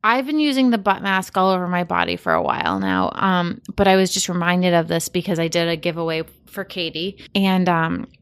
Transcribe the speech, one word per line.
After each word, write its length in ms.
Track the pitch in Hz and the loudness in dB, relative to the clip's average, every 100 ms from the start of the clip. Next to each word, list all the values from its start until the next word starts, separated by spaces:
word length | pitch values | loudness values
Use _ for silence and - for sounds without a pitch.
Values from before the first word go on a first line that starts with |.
I've 220 | 214 254 269 | 2 0 0
been 120 | 311 | 0
using 320 | 294 262 254 | 0 2 2
the 80 | 226 | 2
butt 240 | 196 196 | 0 0
mask 340 | 196 190 185 196 | 0 -2 0 0
all 140 | 190 | 2
over 160 | 185 180 | 2 0
my 180 | 175 | -2
body 320 | 175 - 87 90 | 0 0 0 -2
for 160 | - | 0
a 100 | 82 | 2
while 360 | 69 - 80 95 | 2 -2 -2 -2
now, 320 | 95 92 92 | 0 0 -2
um, 460 | - 190 180 175 - - | 0 0 0 -2 -6 -10
but 140 | - 196 | 0 4
I 80 | 190 | 4
was 160 | 190 | 2
just 140 | 196 - | -2 -2
reminded 440 | 180 170 180 180 | -2 0 2 4
of 120 | 170 165 | 2 2
this 200 | 165 - | -2 -2
because 300 | 180 185 165 | -4 -2 -2
I 80 | 165 | 0
did 200 | 170 170 | 0 -2
a 80 | 165 | -2
giveaway 460 | 175 165 165 160 160 - - | -4 -4 -4 -4 -6 -14 -16
for 180 | - | -12
Katie, 600 | 190 185 165 156 185 196 - | -10 -8 -8 -6 -8 -10 -4
and, 340 | 202 196 185 175 | 0 4 4 4
um, 380 | 170 165 - - _ | 2 0 -2 -8 _